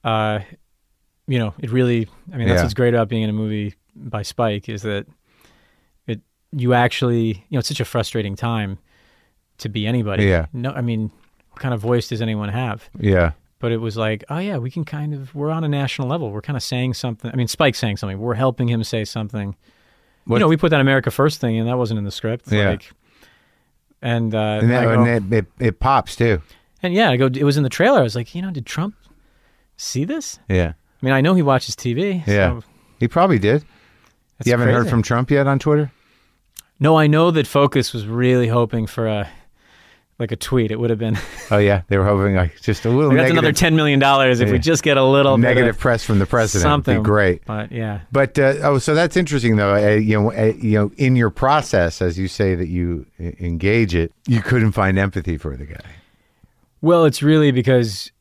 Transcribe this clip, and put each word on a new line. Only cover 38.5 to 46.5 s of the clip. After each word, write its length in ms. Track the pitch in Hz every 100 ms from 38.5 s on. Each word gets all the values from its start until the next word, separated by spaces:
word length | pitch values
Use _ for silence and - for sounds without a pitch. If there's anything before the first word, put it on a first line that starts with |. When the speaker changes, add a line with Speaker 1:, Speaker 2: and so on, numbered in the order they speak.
| 117 117 117 107
Speaker 1:
for 200 | - 113
a, 220 | 104 101 - _ _ _ _ _ _ _ _
like, 140 | 113
a 40 | 117
tweet. 340 | - 131 110
It 100 | 110
would 80 | 117
have 80 | 110
been 200 | 113 104 -
<laughs> 160 | - -
Speaker 2:
Oh, 80 | 104
yeah. 240 | 101 98 -
They 100 | 98
were 60 | 95
hoping, 300 | 101 101 95
like, 220 | 87 -
just 240 | - 104 113
a 20 |
little 200 | 123 151
Speaker 1:
Like, 80 | 131
that's 40 | 131
Speaker 2:
negative 100 | 170
Speaker 1:
another 80 | 143
ten 240 | 147 175 160
million 220 | 151 139
dollars 420 | 139 139 131 120
if 80 | 120
we 60 | 101
Speaker 2:
Yeah. 40 |
Speaker 1:
just 200 | 156 165
get 140 | 156 139
a 80 |
little 320 | 135 139 139 131
bit 60 |
Speaker 2:
Negative 320 | 120 127 120
Speaker 1:
of 40 | 107
Speaker 2:
press 220 | 131 117
from 140 | - 107
the 60 | 95
president 380 | 120 110